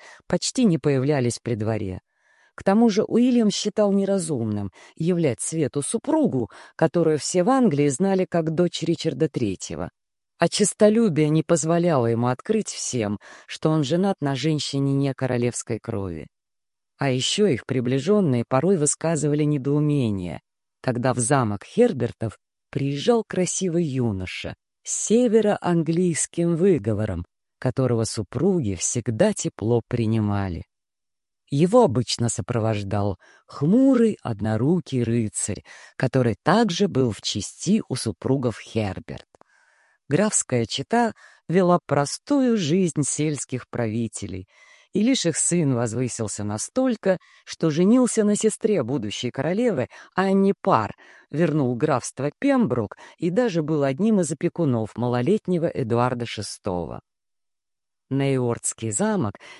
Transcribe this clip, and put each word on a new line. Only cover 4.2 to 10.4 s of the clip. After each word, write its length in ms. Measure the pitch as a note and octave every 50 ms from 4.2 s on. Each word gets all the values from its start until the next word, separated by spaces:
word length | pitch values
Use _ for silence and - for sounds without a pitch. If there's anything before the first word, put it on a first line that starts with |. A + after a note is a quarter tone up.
| E3+ D#3 D#3 A#2+ A#2 A2 G#2 G#2 G2+ F#2+ - - - - _
являть 440 | - E3 E3+ F#3 E3+ E3 C#3+ A2+ -
свету 420 | - - - E3 D3+ B2 - C#3+
супругу, 680 | C#3+ - - A3+ - - D4+ D#4+ D4 F#3+ A#2+ C3 A#2 - - - - - _
которую 420 | - E3 D#3+ - F3 E3 D#3+ D#3
все 260 | C#3+ - - - F#3 F3
в 60 | G#3+
Англии 380 | C4 C4+ B3 G#3 C#3+ C#3+ D3
знали 380 | D3 C3+ - F#3+ G3 F#3+ F#3+ F#3
как 280 | - - E3+ D#3+ D#3+ D#3+
дочь 300 | D3+ F3+ F3 - - D3+
Ричарда 460 | E3 E3+ - - D#3+ C#3+ C3 D#3+ D3+
третьего. 600 | - D3 B2 G2+ F#2 - - - E2 D#2 F2 E2+ - _ _ _ _ _ _ _ _
А 120 | -